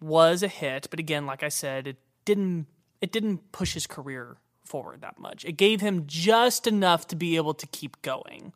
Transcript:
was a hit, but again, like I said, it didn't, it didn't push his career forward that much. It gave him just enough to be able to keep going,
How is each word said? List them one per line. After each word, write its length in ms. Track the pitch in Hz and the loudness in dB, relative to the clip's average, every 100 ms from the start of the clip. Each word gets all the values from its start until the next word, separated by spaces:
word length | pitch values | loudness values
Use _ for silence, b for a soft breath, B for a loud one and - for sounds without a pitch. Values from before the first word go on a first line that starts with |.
was 420 | 156 160 165 180 | 2 6 6 6
a 60 | 196 | 0
hit, 380 | - 147 135 - | -4 -4 -6 -6
but 80 | 165 | -8
again, 280 | 156 147 143 | -4 -2 -4
like 160 | 135 | -6
I 60 | 151 | -4
said, 380 | - 143 135 135 | -4 -4 -6 -6
it 100 | 131 _ _ | -12 _ _
didn't, 420 | - 202 190 170 151 _ _ _ | 0 2 2 -2 -6 _ _ _
it 120 | 185 | -4
didn't 400 | 220 214 190 - | -2 -2 -2 -6
push 220 | - 185 | -6 -4
his 120 | 165 - | -4 -8
career 500 | - 139 131 120 - _ _ | -10 -12 -12 -12 -18 _ _
forward 360 | - 143 82 143 | -12 -10 -10 -12
that 180 | - - | -16 -14
much. 260 | - - | -14 -12
It 80 | - | -10
gave 280 | 156 196 220 | 4 4 4
him 240 | 208 185 147 | 0 -2 -4
just 600 | 156 180 226 247 226 240 | 0 4 6 6 2 0
enough 400 | 214 185 170 - | 2 4 4 0
to 80 | 165 | -4
be 200 | 170 165 | 0 0
able 180 | 156 | 0
to 120 | 151 - | -4 -8
keep 340 | - 139 - | -12 -12 -10
going, 500 | 139 131 - - - | -6 -6 -8 -16 -18